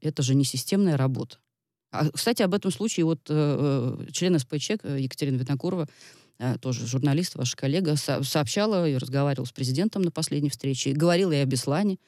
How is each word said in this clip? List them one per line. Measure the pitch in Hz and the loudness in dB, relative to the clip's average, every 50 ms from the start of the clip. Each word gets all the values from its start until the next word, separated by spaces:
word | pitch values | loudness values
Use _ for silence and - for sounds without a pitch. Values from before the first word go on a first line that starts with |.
это | - 156 151 - | -6 -4 -2 0
же | 139 123 135 | 2 4 4
не | 139 139 | 4 4
системная | 123 - 131 - - - 196 202 185 151 135 | 2 0 -4 -4 -2 0 2 4 4 4 4
работа. | 131 131 131 127 - - - - _ _ _ _ _ _ _ _ _ _ | 2 2 0 -2 -6 -8 -12 -20 _ _ _ _ _ _ _ _ _ _
А, | - - 156 156 | -2 0 0 0
кстати, | - - - 226 240 - 226 | 0 0 0 0 2 2 2
об | 185 180 | 2 2
этом | 202 - 196 | 0 0 0
случае | - - 202 226 - - 165 160 | -2 0 -2 -2 0 2 2 2
вот, | 165 - - - | 2 0 -2 -2
э, | 151 151 151 147 139 - 139 147 139 135 120 123 107 104 - - | 0 2 2 2 2 2 2 2 2 2 0 -2 -4 -6 -8 -8
э, | |
член | 139 - 175 185 185 156 | -4 0 2 4 4 2
С | 127 | 2
П | - - 147 | 0 -4 -4
Ч, | - - 208 214 - | -2 -2 -4 -4 -4
э, | - 143 135 | -4 -4 -2
Екатерина | 135 127 - - 156 139 135 123 | -2 -4 -4 -4 -2 0 0 0
Винокурова, | 131 123 143 131 - 175 185 180 156 - - - - - - - _ _ _ - | -2 -2 -2 -2 -2 -2 -2 -2 -4 -6 -8 -14 -20 -20 -20 -20 _ _ _ -6
э, | 120 127 120 117 | -4 -2 -2 -2
тоже | - 131 127 117 120 | -2 -4 -4 -4 -4
журналист, | 113 120 131 123 143 139 160 180 180 - | -4 -2 0 2 2 2 2 0 -2 -4
ваша | - 131 123 - - | -4 -4 -4 -4 -4
коллега, | - 135 143 180 196 156 151 | -2 0 0 0 2 0 0
со-, | 147 - - 139 - 139 | 0 0 -2 -2 -2 -2
сообщала | 135 - 156 147 110 - 202 208 220 214 185 175 156 | -2 0 0 0 0 0 0 0 2 2 2 2 2
и | 139 127 | 0 0
разговаривала | 127 127 127 139 143 143 139 131 123 123 | -2 -2 -2 0 0 0 0 -2 -4 -8
с | |
президентом | - - 139 127 131 143 190 220 - 202 190 | -6 -6 -4 -2 0 0 0 0 0 0 0
на | 170 | 0
последней | - - 165 - - 147 143 147 | 0 -2 -4 -2 -2 0 -2 -2
встрече, | - - - 139 135 131 - 135 | -2 -4 -4 -4 -2 -2 -2 -2
и | 135 | 0
говорила | 147 156 170 175 175 196 185 | 2 4 4 4 4 2 2
и | 151 139 | 2 2
о | 139 | 2
Беслане. | 131 139 127 - 139 139 165 208 208 190 - _ | 2 0 -2 0 0 0 0 0 0 -2 -4 _